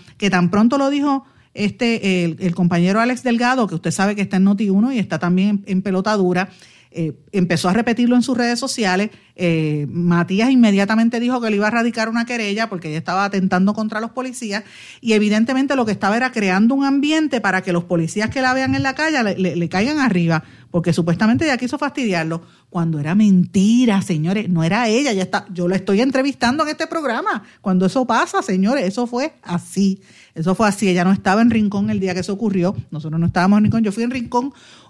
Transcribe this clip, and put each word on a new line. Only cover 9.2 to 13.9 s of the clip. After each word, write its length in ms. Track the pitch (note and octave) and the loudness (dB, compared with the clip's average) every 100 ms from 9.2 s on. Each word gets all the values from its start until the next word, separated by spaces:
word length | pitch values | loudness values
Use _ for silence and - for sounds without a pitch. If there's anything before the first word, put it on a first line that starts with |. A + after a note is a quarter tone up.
| _ - | _ -4
Eh, 500 | F3 E3 D#3 D3+ C#3+ | -2 0 -2 -4 -4
Matías 580 | E3 F3 E3+ F3 F#3+ A#3+ | -2 0 2 0 0 2
inmediatamente 720 | C4 A3+ G3 G3+ A3 A3+ A#3 | 4 4 4 2 2 2 0
dijo 200 | A#3+ B3+ | -2 -2
que 120 | A3+ | -2
le 60 | G3+ | 0
iba 100 | G#3+ | 0
a 40 | |
radicar 380 | A#3 A#3 A#3 A3 | 0 -2 -2 -4
una 160 | A#3 A#3 | -4 -4
querella 420 | A#3+ G#3 G3+ A3+ | -4 -4 -4 -4
porque 220 | F#3 E3 | -6 -8
ella 80 | D#3 | -8
estaba 280 | E3 F#3 G3+ | -4 -2 -2
atentando 500 | G3 F#3+ G#3 G3 G#3 | 0 0 2 2 0
contra 240 | A3 | -4